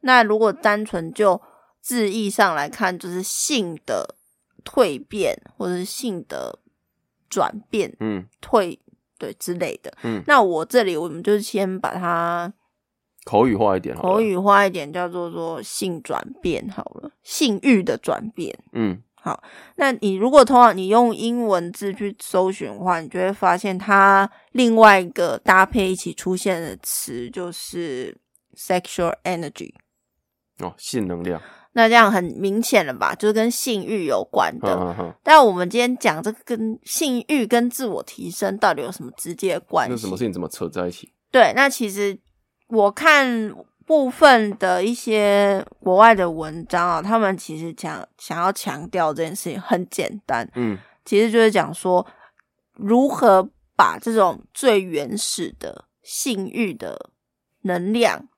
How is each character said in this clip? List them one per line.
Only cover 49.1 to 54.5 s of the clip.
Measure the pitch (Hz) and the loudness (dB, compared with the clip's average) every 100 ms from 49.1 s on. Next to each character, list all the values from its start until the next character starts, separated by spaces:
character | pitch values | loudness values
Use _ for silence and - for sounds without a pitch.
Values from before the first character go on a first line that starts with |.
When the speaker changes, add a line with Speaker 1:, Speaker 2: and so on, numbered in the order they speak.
Speaker 1:
这 | 151 | -2
件 | 160 180 | -6 -6
事 | 180 | -10
情 | 160 | -10
很 | - 180 180 | -4 -4 -4
简 | - 170 208 - | -6 -6 -8 -6
单。 | 123 117 | -6 -6
Speaker 2:
嗯。 | - 120 98 - _ | -6 -4 -6 -12 _
Speaker 1:
其 | - 202 | -2 2
实 | 233 | 2
就 | 226 | 4
是 | 220 | 4
讲 | 214 160 | 2 -2
说， | 160 185 180 - _ _ _ _ _ _ _ | -6 0 0 -2 _ _ _ _ _ _ _
如 | 202 233 277 | 0 2 2
何 | - 240 190 185 _ _ - | 2 6 6 4 _ _ 2
把 | 160 80 | 2 2
这 | - | -4
种 | 220 190 - - | 0 0 0 -14